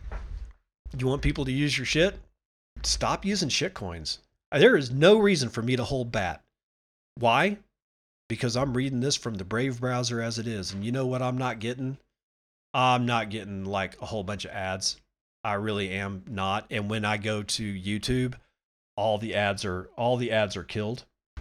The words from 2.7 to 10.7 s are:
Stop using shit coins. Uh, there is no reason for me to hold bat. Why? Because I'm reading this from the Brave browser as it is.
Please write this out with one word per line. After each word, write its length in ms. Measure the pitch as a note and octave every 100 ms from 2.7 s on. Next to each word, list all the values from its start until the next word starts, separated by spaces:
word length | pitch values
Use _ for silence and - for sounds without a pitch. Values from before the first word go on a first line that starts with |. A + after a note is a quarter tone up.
| -
Stop 420 | - - A#2 D3+
using 240 | - G#2+ C#3+
shit 260 | - F#3
coins. 440 | - F#2 E2+ D#2 - _ _ -
Uh, 60 | C#3+
there 180 | A3 G3
is 140 | B2
no 280 | C3 E3+ A3
reason 300 | G3+ E3 A#2
for 140 | -
me 140 | A#2 B2
to 80 |
hold 280 | A#2 C3+ A#2+
bat. 300 | A2+ F2+ D2 _ _ _ _ _ _ _ -
Why? 420 | A#2 B2 F#3+ G#3 - _ _ _ _ _ -
Because 280 | A#2 A#2+ A#2+
I'm 200 | C#3+ B2
reading 240 | C3+ B2+
this 160 | C3 -
from 180 | A#2+
the 100 | G2+
Brave 360 | F#2+ A2 C3+ A#2+
browser 400 | B2+ B2 A#2 A#2
as 180 | A#2 A2+
it 80 | A2+
is. 260 | G#2+ F2